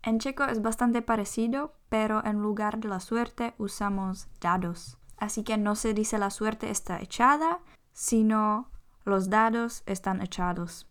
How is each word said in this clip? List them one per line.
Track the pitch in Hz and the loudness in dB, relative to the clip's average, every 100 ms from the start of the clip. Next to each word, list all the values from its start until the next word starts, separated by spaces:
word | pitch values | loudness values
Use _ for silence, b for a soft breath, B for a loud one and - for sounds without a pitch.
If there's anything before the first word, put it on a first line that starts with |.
En | - 226 | 0 0
checo | 277 269 | 0 -2
es | 277 226 | -2 0
bastante | 220 220 240 240 | 0 2 2 2
parecido, | 233 226 202 - 226 262 294 - _ | 2 0 0 -2 0 -2 -4 -10 _
pero | 220 214 214 214 | 0 2 0 0
en | 208 | 0
lugar | 208 208 208 220 | 0 0 -2 -2
de | 220 | -4
la | 185 | -6
suerte | 185 226 240 - 233 - | -2 -2 -2 -4 -6 -4
usamos | 202 - 208 196 190 190 - - | -8 -2 0 0 -2 -6 -10 -4
dados. | 175 185 180 175 - - - - | 0 0 0 -6 -12 -18 -20 -8
Así | 208 220 | -6 -4
que | 214 220 | -2 0
no | 208 208 | 2 2
se | 226 | 0
dice | 214 214 214 | 0 0 0
"La | 202 | 0
suerte | - 214 220 - | 0 -2 -2 -4
está | 202 - 180 | -4 -4 -6
echada", | 190 - 247 294 220 359 b b _ | -6 4 6 6 2 -2 b b _
sino | - - 226 220 220 214 214 247 - - - - | -8 0 4 4 4 2 0 -4 -14 -18 -10 0
"Los | 196 190 | 2 4
dados | 214 226 226 233 - - | 4 4 2 -2 -6 -6
están | 190 190 190 | -4 -2 -2
echados". | 190 - 180 170 170 - - | -4 -2 -2 -2 -6 -10 -20